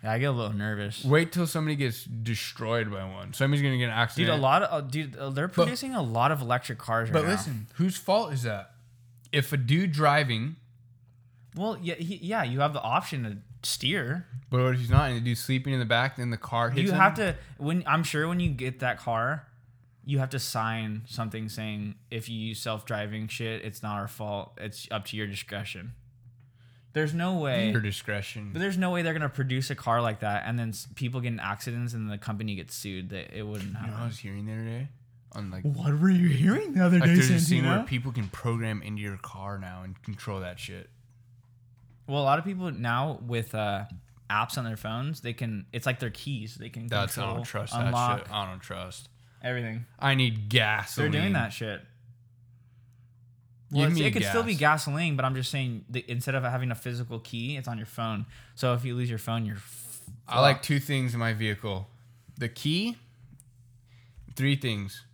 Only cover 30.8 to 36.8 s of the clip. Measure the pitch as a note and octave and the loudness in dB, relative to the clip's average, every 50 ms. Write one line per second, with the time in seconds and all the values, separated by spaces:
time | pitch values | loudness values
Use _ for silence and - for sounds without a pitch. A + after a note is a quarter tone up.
30.8 | - - - - C3+ B2 B2 B2+ A#2+ B2 A#2 A2 - G2 G2+ G2+ - B2+ A#2 A#2+ | -10 -14 -8 -4 -4 -2 -2 -2 -2 -2 -4 -2 -2 -4 -4 -4 -4 -6 -4 -4
31.8 | A#2+ A#2+ A#2 A#2 A2 G#2+ G#2 G2+ - - A2 G2+ A2 A2 G#2 F#2 E2+ - - - | -4 -4 -4 -4 -4 -4 -6 -6 -6 -6 -4 -4 -4 -4 -4 -6 -8 -10 -10 -10
32.8 | - G#2 F#2+ F#2 F#2 F#2 G2+ F#2+ - - - G#2 G#2+ G#2 G#2 G#2 F#2+ G2 F#2+ A2 | -8 -6 -6 -6 -8 -8 -8 -10 -10 -10 -10 -10 -8 -6 -6 -8 -8 -8 -8 -6
33.8 | A2+ A2+ G#2+ A2 A#2 A#2 G#2+ - - G2+ G2 G2+ G#2 G#2+ A2 A2 A2+ A2+ A#2 A#2+ | -6 -6 -6 -6 -6 -6 -6 -8 -10 -10 -8 -8 -6 -6 -6 -6 -6 -6 -6 -6
34.8 | C3+ C#3+ - - - _ _ - - - - - G#2 F#2+ F#2 F#2 F2+ D3 C#3 D#3+ | -8 -8 -10 -16 -20 _ _ -20 -20 -18 -12 -10 -10 -8 -8 -2 -2 -2 -2 0
35.8 | F3 D3 D3 D3+ E3 F#3+ F#3+ F3+ F3 F3 C#3+ B2 C#3+ F3+ G#3+ D4+ A4 F#4+ C#4 F#3 | 0 0 2 4 6 6 6 8 6 6 6 6 6 4 4 4 0 0 2 4